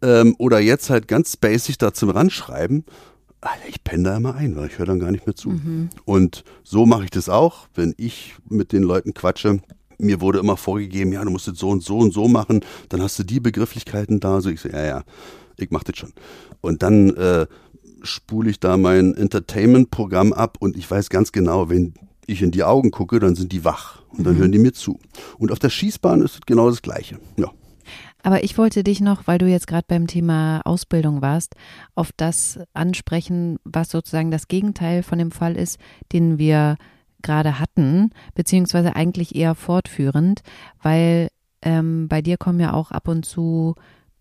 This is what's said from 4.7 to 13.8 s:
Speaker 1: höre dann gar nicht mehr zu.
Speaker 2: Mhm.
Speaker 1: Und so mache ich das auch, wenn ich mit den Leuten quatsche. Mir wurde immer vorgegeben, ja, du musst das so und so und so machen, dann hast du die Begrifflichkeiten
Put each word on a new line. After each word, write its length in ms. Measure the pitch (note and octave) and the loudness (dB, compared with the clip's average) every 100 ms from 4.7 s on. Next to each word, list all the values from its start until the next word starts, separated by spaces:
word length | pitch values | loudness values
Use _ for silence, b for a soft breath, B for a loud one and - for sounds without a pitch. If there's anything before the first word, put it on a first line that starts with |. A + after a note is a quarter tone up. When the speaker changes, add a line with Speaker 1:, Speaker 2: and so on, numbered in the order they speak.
| - | -8
Speaker 1:
höre 80 | F2+ | -4
dann 140 | F#2 | -2
gar 100 | F2+ | -2
nicht 160 | G2+ - | -4 -6
mehr 80 | |
zu. 140 | - A#3 | -8 -6
Speaker 2:
Mhm. 380 | F3 D3+ E3 E3+ - | -6 -6 -6 -8 -10
Speaker 1:
Und 400 | - F#3+ F#3 - - B | 0 2 2 0 -20 B
so 240 | - G2+ A2+ | -4 2 4
mache 180 | A2+ | 4
ich 60 | F#2+ | 0
das 180 | F#2+ F2 | -6 0
auch, 380 | G2+ E3 - - | 2 2 0 -14
wenn 200 | - E2+ - | -4 -4 -4
ich 380 | A#2 - - - - | -10 -12 -20 -20 -6
mit 220 | G#2+ - | -4 0
den 120 | G2+ | 0
Leuten 280 | F#2 F#2 - | 2 0 -4
quatsche. 460 | - F2+ - G#2 G2 - - _ - | -4 -2 0 0 -2 -4 -20 _ -4
Mir 220 | G#2 F#2 | -2 0
wurde 180 | F#2 - | 0 0
immer 180 | G#2 G2 | 0 -2
vorgegeben, 560 | - G2+ G2+ F#2+ F#2+ | -4 -6 -6 -4 -4
ja, 120 | F#2+ | -4
du 60 | G2+ | -4
musst 180 | F#2 - | -6 -8
das 100 | F2 | -6
so 120 | F#2+ | -2
und 120 | G2 | -2
so 160 | E2+ G#2 | -2 2
und 140 | A2+ | 2
so 140 | F#2+ A#2 | 2 2
machen, 320 | A#2 G#2+ A2 B B B | 2 2 -2 B B B
dann 120 | F2+ | -6
hast 160 | G2 - | -4 -6
du 60 | |
die 160 | F#2 B2+ | -4 -2
Begrifflichkeiten 800 | A#2 G#2+ A#2 A#2 | -2 -2 -4 -6